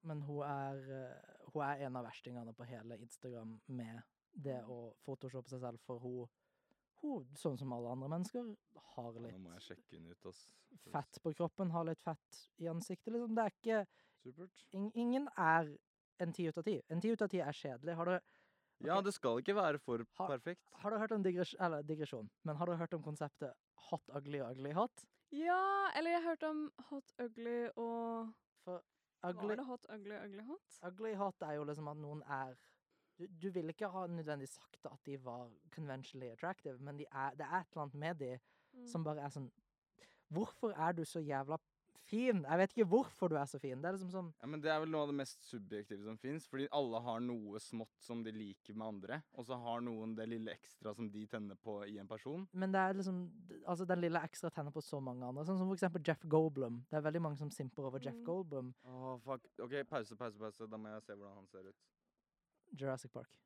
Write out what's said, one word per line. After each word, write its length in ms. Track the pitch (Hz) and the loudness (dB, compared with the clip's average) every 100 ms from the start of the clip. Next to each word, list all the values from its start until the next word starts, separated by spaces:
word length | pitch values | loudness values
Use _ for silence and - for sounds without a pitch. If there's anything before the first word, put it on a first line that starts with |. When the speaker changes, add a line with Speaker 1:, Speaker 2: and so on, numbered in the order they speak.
| 165 | -4
Speaker 1:
Men 140 | 151 | -4
hun 160 | 143 147 | -2 -2
er, 380 | 143 139 139 139 135 135 | 0 0 0 -4 -6 -8
eh, 460 | 127 131 - - - | -8 -12 -18 -20 -4
hun 100 | 151 | 0
er 220 | 139 139 139 | 2 2 0
en 120 | 127 | -2
av 60 | 117 | -4
verstingene 460 | - - 123 117 113 | -8 -8 -8 -8 -10
på 80 | 120 | -12
hele 300 | 120 110 98 | -10 -10 -12
Instagram 600 | 120 - 127 120 113 110 - | -12 -12 -10 -8 -8 -10 -8
med 320 | 127 113 113 - _ _ | -6 -6 -8 -14 _ _
det 240 | 226 139 127 | -8 -4 -4
Speaker 2:
Mm. 60 | 113 | -4
Speaker 1:
å 220 | 120 120 - | -10 -10 -12
photoshoppe 440 | - 135 131 127 120 | -10 -8 -6 -8 -8
seg 120 | 127 | -6
selv, 180 | 123 117 | -6 -6
for 180 | - 123 | -8 -6
hun, 260 | 123 123 120 _ _ _ _ _ _ _ | -4 -6 -8 _ _ _ _ _ _ _
hun, 240 | 302 254 127 143 | -2 -2 -4 -2
sånn 220 | 170 131 | -2 0
som 140 | 135 | -2
alle 160 | 120 120 | -2 -2
andre 160 | 127 135 | -4 -2
mennesker, 400 | 165 180 247 240 208 _ - - - | -2 0 -2 -6 -10 _ -20 -14 -10
har 160 | 117 | -8
Speaker 2:
Ja, 80 | 113 | -8
nå 60 | 117 | -10
Speaker 1:
litt 100 | 92 | -10
Speaker 2:
må 140 | 92 | -12
jeg 240 | 87 - - | -14 -14 -16
sjekke 220 | _ 82 | _ -18
henne 120 | 82 | -16
ut, 160 | 87 95 | -14 -14
ass. 220 | 90 - - _ 240 - | -14 -20 -20 _ -20 -4
Speaker 1:
fett 260 | 147 139 - | -4 -4 -4
på 120 | 170 | -4
kroppen, 360 | 151 170 - 190 | 0 0 2 2
har 140 | 165 | 2
litt 160 | 165 160 | 0 0
fett 400 | - 156 _ - - _ | -2 -4 _ -20 -20 _
i 80 | 165 | -4
ansiktet, 440 | 165 - 180 - | -4 -4 -6 -2
liksom. 220 | 233 240 220 | -2 2 4
Det 80 | |
er 80 | 214 | 4
ikke 340 | - 226 220 190 _ _ _ | 2 4 4 4 _ _ _
Speaker 2:
Supert. 400 | 127 139 185 - - | -16 -12 -14 -16 -10
Speaker 1:
ing-, 200 | 190 208 | -2 -2
ingen 340 | 233 240 254 285 - | 2 4 4 2 6
er 400 | 165 165 156 147 _ _ _ _ | 8 8 6 -4 _ _ _ _
en 120 | 175 | -2
ti 160 | 165 165 | 2 2
ut 80 | 156 | 2
av 60 | |
ti. 180 | 170 180 - | 2 0 0
En 120 | 165 | 2
ti 100 | 208 | 4
ut 80 | 226 | 4
av 60 | 202 | 4
ti 100 | 185 | 4
er 140 | 143 | 2
kjedelig. 420 | 147 147 123 151 165 | 0 -4 -4 -2 2
Har 80 | 170 | 4
du 140 | 180 - - _ _ _ _ | 4 0 -20 _ _ _ _
Speaker 2:
Ja, 140 | 147 185 | 4 6
Speaker 1:
ok. 60 | |
Speaker 2:
det 100 | 196 | 6
skal 240 | 196 131 117 | 2 4 4
ikke 160 | 127 | 4
være 240 | 202 175 143 | 6 6 4
for 200 | - 120 117 - | 2 0 0 -4
Speaker 1:
Har 100 | 190 | 0
Speaker 2:
perfekt. 320 | 135 165 175 _ | 0 -2 -6 _
Speaker 1:
har 180 | - 202 | -4 0
du 80 | 214 | 2
hørt 140 | 214 | 4
om 100 | 220 | 6
digres-, 320 | 190 180 180 - | 6 6 2 4
eller 240 | 180 156 | 2 2
digresjon, 460 | 147 156 147 127 107 _ | 0 -2 0 -2 -6 _
men 120 | 160 151 | -4 0
har 100 | 175 | 2
du 60 | 170 | 2
hørt 160 | 165 | 0
om 100 | 170 | -2
konseptet 500 | 151 151 147 _ 143 - _ - - | -4 -4 -4 _ -8 -8 _ -20 -4
hot, 120 | 165 - | -4 -2
ugly 260 | 143 143 143 | -8 -4 -2
og 100 | 120 131 | -2 -4
ugly 160 | 139 | -2
hot? 340 | 156 240 - - _ _ | 2 2 0 -20 _ _
Speaker 3:
Ja, 600 | 285 330 359 381 392 392 - | -2 4 4 4 4 2 2
eller 140 | 330 | 2
jeg 120 | 339 | 2
har 60 | 339 | 2
hørt 120 | 320 | 0
om 280 | 311 311 302 - 254 | 0 -2 -4 -8 -10
hot, 220 | 277 - - | -10 -10 -8
ugly 500 | 240 226 233 240 240 - | -8 -4 -2 0 0 -2
og 580 | 233 233 233 226 226 220 _ _ | -2 0 0 -2 -4 -8 _ _
Speaker 1:
For 180 | - 180 - _ _ _ | -8 -8 -10 _ _ _
Speaker 3:
Var 100 | 180 | -2
Speaker 1:
ugly 240 | 180 202 214 | 0 0 0
Speaker 3:
det 80 | 262 | -2
hot, 200 | 247 - | -8 -8
ugly, 260 | 220 202 208 | -10 -8 -8
ugly 180 | 208 196 | -8 -10
hot? 360 | 220 349 _ - | -8 -10 _ -10
Speaker 1:
ugly 320 | 180 185 220 | -10 -4 -2
hot 280 | 202 196 - | 2 0 0
er 120 | 160 | -2
jo 100 | 147 | -2
liksom 240 | 147 147 147 | -2 -2 -4
at 80 | 151 | -4
noen 260 | 147 151 143 | -6 -6 -4
er, 260 | 139 131 127 - _ _ _ _ _ | -2 -2 -8 -20 _ _ _ _ _
du, 80 | 175 | -12
du 240 | 170 190 | -4 -2
vil 180 | 185 160 | 0 -2
ikke 180 | 160 208 | -2 -4
ha 160 | 185 180 | -2 -2
nødvendigvis 480 | 170 151 147 135 - | -4 -2 -4 -4 -12
sagt 260 | - - - | -20 -14 -14
at 140 | 143 | -12
de 120 | - 139 | -8 -6
var 320 | 127 120 123 113 160 | -4 -6 -8 -14 -16
conventionally 600 | - 151 135 131 135 127 | -10 -6 -6 -6 -8 -8
attractive, 480 | 113 170 190 151 127 | -4 -4 -4 -8 -8
men 180 | 139 143 | -8 -8
de 80 | 147 | -8
er, 200 | 139 135 | -2 -2
det 120 | 139 147 | -2 0
er 140 | 180 | 0
et 60 | 175 | 0
eller 100 | - | -4
annet 120 | 147 | -4
med 240 | 135 156 170 | -2 -2 -2
de 200 | 131 123 _ _ _ 254 | -4 -4 _ _ _ -18
Speaker 3:
Mm. 100 | 240 | -4
Speaker 1:
som 140 | 233 | -2
bare 180 | 156 151 | 0 -2
er 60 | 143 | -4
sånn, 200 | 143 131 _ _ _ _ _ - _ _ | -4 -8 _ _ _ _ _ -20 _ _
"Hvorfor 460 | 156 220 - 226 175 | 0 0 0 -2 4
er 160 | 160 | 4
du 100 | 175 | 4
så 140 | 160 170 | 0 -2
jævla 320 | 151 139 135 156 _ _ _ - | 0 0 0 -2 _ _ _ -20
fin? 380 | - 214 254 208 | -2 2 6 4
Jeg 140 | 139 165 | 6 6
vet 140 | 185 | 6
ikke 100 | - 202 | 8 8
hvorfor 380 | 214 269 - 180 | 8 6 2 2
du 60 | 156 | 4
er 100 | 139 | 2
så 120 | 139 | -2
fin." 220 | 139 127 | -4 -2
Det 80 | 165 | -2
er 40 | 196 | -2
liksom 140 | 185 | -2
sånn 240 | 185 175 156 | -4 -6 -6
Speaker 2:
Ja, 40 | 131 | -6
men 140 | 151 | -2
det 80 | 151 | 2
er 100 | 156 | 2
vel 100 | 156 | 4
noe 100 | 160 | 2
av 80 | 147 | 2
det 60 | 143 | 2
mest 240 | 131 - - | -2 -8 -10
subjektive 560 | 120 98 104 104 101 | -10 -6 -6 -6 -8
som 140 | 104 110 | -6 -6
finnes, 280 | 127 156 - | -6 -6 -4
fordi 200 | 135 135 | -2 2
alle 300 | 147 131 113 | 2 2 2
har 200 | 120 113 | 0 0
noe 360 | 123 120 104 104 | 0 -2 -4 -8
smått 300 | - 117 110 _ | -6 -6 -6 _
som 220 | - 117 | -6 -4
de 100 | 110 | -4
liker 420 | 110 104 98 - 107 | -6 -8 -10 -10 -6
med 100 | 110 | -4
andre, 360 | 101 98 143 - | -6 -4 -6 -6
og 140 | - 117 | -12 -6
så 100 | 123 | -4
har 220 | 117 117 | -2 -2
noen 340 | 120 110 110 | -2 -4 -4
det 140 | 110 110 | -4 -2
lille 240 | 113 110 | -4 -4
ekstra 400 | - - - 107 | -8 -14 -10 -8
som 140 | 104 110 | -4 -4
de 140 | 104 107 | -4 -6
tenner 280 | 110 104 98 | -4 -6 -8
på 300 | 113 104 101 | -6 -6 -4
i 80 | 104 | -8
en 100 | 98 | -6
person. 400 | 110 143 160 190 | -8 -6 -6 -6
Speaker 1:
Men 180 | 180 190 | -2 4
det 80 | 190 | 6
er 120 | 190 | 6
liksom, 360 | 196 185 180 175 - - | 4 0 -2 -4 -10 -16
d-, 140 | - - | -12 -2
altså, 200 | 175 180 | 0 4
den 140 | 180 | 6
lille 180 | 170 165 | 6 4
ekstra 280 | 156 - 170 | 2 -4 -4
tenner 200 | - 147 | -2 -4
på 100 | 147 | -4
så 180 | - 147 | -4 -2
mange 240 | 131 123 | -2 -4
andre, 220 | 123 131 156 | -4 -2 2
sånn 100 | 190 | 4
som 120 | 185 | 4
for 60 | |
eksempel 280 | 190 185 170 151 | 4 2 2 2
Jeff 140 | 151 165 | 2 6
Goldblum. 560 | 156 160 135 123 120 135 | 8 8 4 0 -2 0
Det 80 | 156 | 2
er 80 | 151 | 4
veldig 140 | 165 | 2
mange 160 | 165 143 | 2 0
som 120 | 147 | -4
simper 360 | - 135 - 135 | -2 -4 -2 -4
over 120 | 131 | -2
Jeff 160 | 135 117 | -4 -4
Speaker 3:
Mm. 80 | |
Speaker 1:
Goldblum. 500 | 120 180 175 139 127 127 | -2 -2 0 -4 -4 -8
Speaker 2:
Åh, 320 | - 127 131 127 | -12 -8 -6 -6
fuck. 160 | 131 131 - - | -4 -6 -6 -10
OK, 140 | 120 143 139 | -4 -2 -2
pause, 260 | 151 110 113 | -2 -4 -6
pause, 200 | 120 104 | -8 -4
pause. 300 | 110 104 113 | -8 -8 -10
Da 80 | 110 | -8
må 120 | 107 | -8
jeg 100 | 107 | -10
se 120 | - | -10
hvordan 200 | 101 101 | -14 -14
han 120 | 101 95 | -16 -16
ser 140 | 95 92 | -16 -16
ut. 60 | - _ _ _ _ _ _ _ _ _ 233 | -20 _ _ _ _ _ _ _ _ _ -4
Speaker 1:
Jurassic 340 | 135 131 131 | -2 -2 -4
Park. 280 | 120 - - | -10 -12 -16